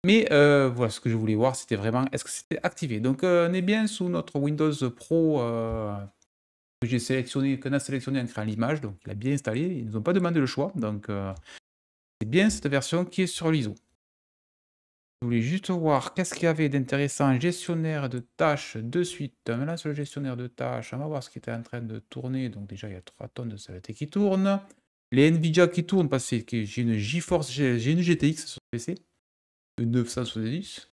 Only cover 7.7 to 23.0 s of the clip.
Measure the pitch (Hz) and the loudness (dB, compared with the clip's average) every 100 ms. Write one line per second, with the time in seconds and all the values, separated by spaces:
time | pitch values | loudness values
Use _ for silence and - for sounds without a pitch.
7.7 | 139 139 139 131 135 120 - 107 107 117 | -2 -2 -6 -2 -4 -4 -4 -4 -2 -2
8.7 | 151 107 98 - 101 123 143 - 113 170 | -2 -6 -12 -12 -6 -2 -2 -2 -2 -2
9.7 | 165 113 110 110 185 175 165 156 - 170 | -4 -6 -2 0 2 2 2 0 0 -4
10.7 | - 107 107 104 101 98 95 - - _ | -2 -4 -4 -4 -4 -4 -8 -16 -20 _
11.7 | _ _ _ _ _ 107 160 214 - 143 | _ _ _ _ _ 0 4 4 2 0
12.7 | 139 131 165 180 - 185 - 165 160 110 | 0 0 -2 -2 -2 -2 0 0 2 0
13.7 | 98 _ _ _ _ _ _ _ _ _ | -6 _ _ _ _ _ _ _ _ _
14.7 | _ _ _ _ _ 120 117 117 185 - | _ _ _ _ _ 0 0 2 -2 -2
15.7 | 180 160 139 - - 180 - 170 156 151 | 0 4 2 2 -4 -4 0 0 2 2
16.7 | 139 131 139 143 - 143 127 170 175 - | 0 0 -2 -2 2 2 4 0 -2 -4
17.7 | 165 160 151 135 123 120 - 160 143 - | -2 -2 -2 -4 -6 -10 0 2 2 -4
18.7 | 117 113 175 175 - 143 _ - 117 143 | -8 -4 -2 -2 -4 -10 _ -4 -2 -2
19.7 | 165 156 147 143 - 139 123 123 - 127 | -4 -6 -6 -6 -6 -6 -6 -8 -6 -6
20.7 | 123 120 127 151 147 127 123 - 117 117 | -4 -6 -8 -6 -6 -8 -12 -8 -8 -8
21.7 | 120 113 110 - 113 123 131 127 107 101 | -8 -8 -10 -10 -10 -6 -4 -4 -6 -12
22.7 | 92 107 90 | -12 -12 -12